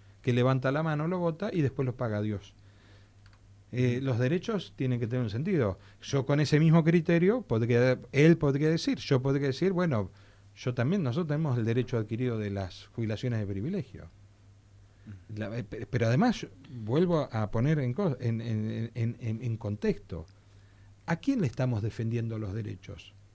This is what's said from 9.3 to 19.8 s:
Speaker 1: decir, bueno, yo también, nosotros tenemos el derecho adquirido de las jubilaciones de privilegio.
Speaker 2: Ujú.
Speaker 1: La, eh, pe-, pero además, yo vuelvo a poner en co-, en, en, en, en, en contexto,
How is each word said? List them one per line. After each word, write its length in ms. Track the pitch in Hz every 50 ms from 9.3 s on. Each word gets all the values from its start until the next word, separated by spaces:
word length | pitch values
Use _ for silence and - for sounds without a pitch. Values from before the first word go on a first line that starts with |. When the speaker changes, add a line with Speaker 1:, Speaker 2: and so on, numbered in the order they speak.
| 135 139 139 139
Speaker 1:
decir, 260 | 131 - 165 190 196
bueno, 380 | 170 180 170 135 107 98 90 - - - - - - - - -
yo 180 | - - 127 123
también, 280 | 123 117 135 185 208
nosotros 260 | 165 127 117 156 180 147
tenemos 300 | 147 151 165 151 123 120
el 80 | 110
derecho 320 | 113 117 127 120 - 127 117
adquirido 400 | 107 101 113 113 127 123 117 110
de 140 | 107 101
las 360 | 98 98 98 90 - - - -
jubilaciones 520 | - - 113 110 110 - - 127 120 110
de 80 | 107 98
privilegio. 640 | 101 98 104 151 196 196 139 - - - - 82 - - - - - _ - - - - - - - - - - - - - 110
Speaker 2:
Ujú. 320 | 101 92 - - 117 104
Speaker 1:
La, 180 | 107 101 110 117
eh, 60 | 101
pe-, 240 | - - 113 113 -
pero 180 | - 120 117
además, 360 | 113 120 139 220 247 - -
yo 80 | - - - - - -
vuelvo 580 | 127 123 107 104 120 156 185 175 175 151 135 -
a 180 | - 110 107 101
poner 300 | - 113 120 147 160 151
en 140 | 131 123 123
co-, 220 | - 202 175 - -
en, 200 | - 117 117 113
en, 520 | 117 117 110 107 107 110 110 110 113 117 -
en, 240 | - 113 113 120 -
en, 220 | 127 113 110 113
en 160 | 127 120 113 104
contexto, 680 | - 104 104 104